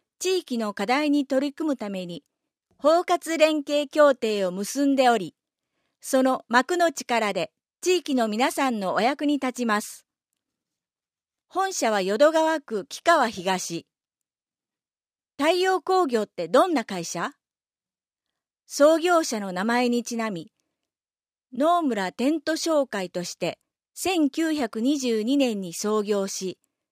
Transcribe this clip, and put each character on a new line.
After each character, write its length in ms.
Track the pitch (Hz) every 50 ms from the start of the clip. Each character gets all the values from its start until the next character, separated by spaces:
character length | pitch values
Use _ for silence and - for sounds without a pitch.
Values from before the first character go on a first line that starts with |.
| _ _ _ -
地 220 | - 370 381 359
域 180 | - - 254 226
の 160 | 220 208 202
課 100 | - 202
題 260 | 196 247 285 302 302
に 160 | 285 294 277
取 220 | - 269 262 285 294
り 40 | 277
組 140 | - 320 311
む 80 | 277 -
た 100 | 220 202
め 160 | 196 185 185
に、 180 | 175 170 - _ _ _ _ _ _ _ _ _ _ _
包 240 | _ - 294 320 349
括 380 | 359 - 359 339 - 311 330 302
連 240 | 311 311 311 311 277
携 220 | 302 294 294 294 277
協 260 | - 311 294 285 262
定 300 | - - 220 214 202 190
を 80 | 180 180
結 320 | 190 202 - - 269 285
ん 80 | 277 277
で 140 | 262 262 247
お 80 | 233
り、 180 | 220 180 147 - _ _ _ _ _ _ _ _ _ _ _ _ _ -
そ 200 | - - 262 262
の 220 | 262 262 - - -
幕 280 | 226 247 254 - 359
の 160 | 349 339 330 277
力 400 | - - - 247 226 220 202 190
で 180 | 185 165 - _ _ _ _ _ -
地 180 | - 349 370 349
域 160 | - - 277
の 140 | 254 226 214
皆 240 | 208 220 254 311 -
さ 160 | - 277 262
ん 100 | 240 208
の 160 | 190 180 127
お 60 | 151
役 240 | 208 247 294 - 302
に 100 | 294 294
立 180 | 269 - 254 247
ち 140 | - 247
ま 140 | 226 208 208
す。 260 | - - - - _ _ _ _ _ _ _ _ _ _ _ _ _ _ _ _ _ _ _ _ _ _ _ _ _ _ _ _ _ _
本 240 | - 349 381 381 370
社 180 | - 285 226
は 120 | 214 202 185
淀 280 | 190 202 220 294 311
川 300 | 311 320 320 320 320 302
区 240 | - - 220 196 175
木 160 | - - - -
川 260 | 330 339 311 262 -
東。 580 | 208 190 170 190 185 175 - - 170 165 - _ _ _ _ _ _ _ _ _ _ _ _ _ _ _ _ _ _ _ _ _ _ _ _ _ _ _ _ _ _ -
太 180 | 277 320 370
陽 240 | 359 370 381 381 359
工 260 | - - 381 370 359
業 160 | 277 240 220 208
っ 40 |
て 220 | - - - 175 160
ど 200 | 190 269 339 381
ん 60 | 330
な 100 | 254 214
会 200 | - 202 180 170
社？ 280 | - - 170 180 262 294 _ _ _ _ _ _ _ _ _ _ _ _ _ _ _ _ _ _ _ _ _ _ _ _ _ _
創 320 | - - - 277 302 320 330
業 260 | 311 359 349 320 320
者 160 | - 240 214
の 120 | 202 196 180
名 120 | 180 196
前 240 | 226 233 247 247 247
に 160 | 240 240 226
ち 120 | - 240
な 140 | 226 226 220
み、 220 | 196 165 156 - _ _ _ _ _ _ _ _ _ _ _ _ _ _ _ _ _ _ _ _ 254
能 300 | 226 285 330 349 349 330
村 300 | 269 226 208 190 180 -
テ 180 | - 233 277
ン 100 | 320 311
ト 160 | - - 320
商 300 | 302 - 330 320 294 269
会 240 | - - 202 185 175
と 140 | - 180 175
し 100 | - -
て 240 | - 180 165 - _ _ _ _ _ _ _ -
千 360 | - - 339 381 339 302 269
九 240 | - 311 330 320 311
百 260 | 294 254 214 - 226
二 180 | 220 269 302 285
十 240 | 254 247 226 214 214
二 140 | 233 277
年 240 | 285 269 247 220 202
に 120 | 190 170 165
創 300 | - - 208 214 214 208
業 260 | 202 208 202 196 196
し、 300 | - - 190 185 - _ _ _ _ _ _ _